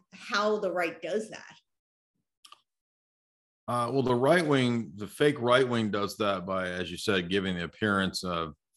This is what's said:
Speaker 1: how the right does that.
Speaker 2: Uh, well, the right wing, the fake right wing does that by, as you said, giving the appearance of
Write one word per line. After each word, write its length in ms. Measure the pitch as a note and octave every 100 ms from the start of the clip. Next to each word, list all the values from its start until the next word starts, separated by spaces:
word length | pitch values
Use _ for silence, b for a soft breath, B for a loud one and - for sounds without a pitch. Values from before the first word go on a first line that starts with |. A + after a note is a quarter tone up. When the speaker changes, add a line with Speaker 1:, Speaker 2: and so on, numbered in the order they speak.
| _
Speaker 1:
how 480 | G3 - G#3+ G#3+ G#3
the 100 | F#3
right 320 | F3 E3+ E3
does 280 | E3 G3+ A3
that. 260 | - - - _ _ _ _ _ _ _ _ - - _ _ _ _ _ _ _ _ _ _ -
Speaker 2:
Uh, 220 | A#2+ A#2+
well, 120 | C3+
the 100 | B2+
right 320 | A#2+ C3+ F3+ D#3
wing, 460 | C#3 B2 A#2 A2 G2
the 100 | G2+
fake 320 | - D3 C#3
right 280 | A#2 B2+ B2+
wing 220 | A#2 A2
does 280 | G#2 G2+ -
that 280 | G#2 G2 F2+
by, 220 | F#2+ F#2
as 240 | F2+ F2
you 60 | F2
said, 320 | - F#2+ F2
giving 260 | G2 F#2+ F2+
the 80 |
appearance 600 | E2+ - G#2+ G2 F#2+ -
of 300 | F2+ E2+ D#2+ D2 _